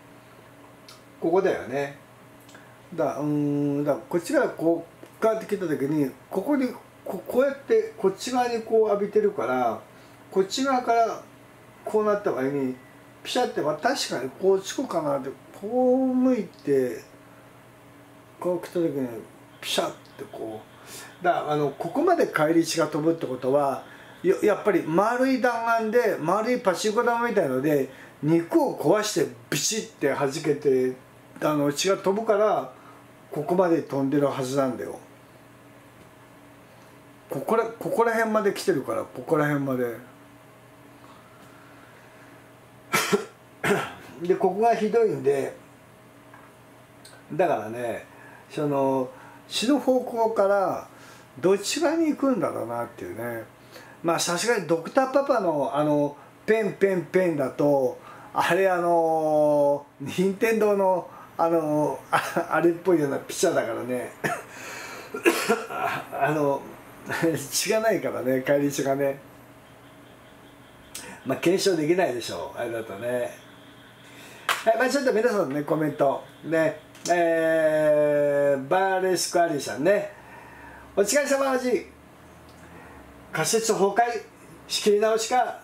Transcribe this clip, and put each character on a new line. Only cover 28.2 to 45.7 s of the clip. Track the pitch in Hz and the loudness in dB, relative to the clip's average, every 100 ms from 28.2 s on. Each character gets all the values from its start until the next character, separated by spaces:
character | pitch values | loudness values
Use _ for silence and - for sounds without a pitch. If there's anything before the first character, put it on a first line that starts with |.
肉 | 147 165 165 330 | 2 2 2 0
を | 254 - | 0 0
壊 | 147 208 | 2 2
し | 202 | 2
て | 165 127 - - | -2 -2 -4 -6
ビ | 156 | -4
チ | - 214 | -2 -4
っ | - | -8
て | - 139 | -4 -2
弾 | 131 139 | 0 -2
け | 151 151 139 | -2 -2 0
て、 | 143 131 127 127 - - - - | 2 2 0 -4 -16 -20 -20 -4
あ | 151 | -2
の、 | 147 143 | 0 0
血 | 147 185 | 0 0
が | 190 | 0
飛 | 185 202 | 0 0
ぶ | 220 | 2
か | 202 | 2
ら、 | 214 160 131 - - - - - - | 2 0 -4 -14 -20 -20 -20 -20 -12
こ | 151 | -8
こ | 151 180 | -2 2
ま | 180 | 2
で | 160 | 2
飛 | - 135 | 0 -2
ん | 135 | 0
で | 143 | 2
る | 139 | 2
は | 131 | 0
ず | 127 139 | -2 0
な | 131 | 0
ん | 113 | -2
だ | |
よ。 | - - - - - - - - - - - - - - - - - - - - - - - - - | -8 -12 -18 -20 -20 -20 -20 -20 -20 -20 -20 -20 -20 -20 -20 -20 -20 -20 -20 -20 -20 -20 -20 -20 -10
こ | - | -6
こ | - 233 | 0 0
ら、 | 226 | 0
こ | - - | -4 -4
こ | - | 2
ら | 233 | 2
辺 | 226 220 | 2 2
ま | 214 | 2
で | 196 | 0
来 | 190 | 0
て | - | 0
る | 151 | 0
か | 123 | -2
ら、 | 110 | -6
こ | 98 - | -6 -8
こ | 127 156 | -2 0
ら | 147 | 2
辺 | 143 139 | 0 -2
ま | 127 | -2
で。 | 120 117 - - - - - - - - - - - - - - - - - - - - - - - - - - - - - - - 202 - - - - - 190 - - - - | -2 -6 -14 -20 -20 -20 -20 -20 -20 -20 -20 -20 -20 -20 -20 -20 -20 -20 -20 -20 -20 -20 -20 -20 -20 -20 -20 -20 -20 -20 -4 -2 0 -2 -2 -16 -20 -6 0 0 -2 -12 -18 -8
<coughs> | 175 | 0
で、 | 185 | 2
こ | 185 | 2
こ | 190 | 2
が | 233 220 | 2 2
ひ | 214 | 2
ど | 226 | 2
い | 214 | 2
ん | 139 | 2
で、 | 131 139 127 - - | 0 0 -2 -8 -20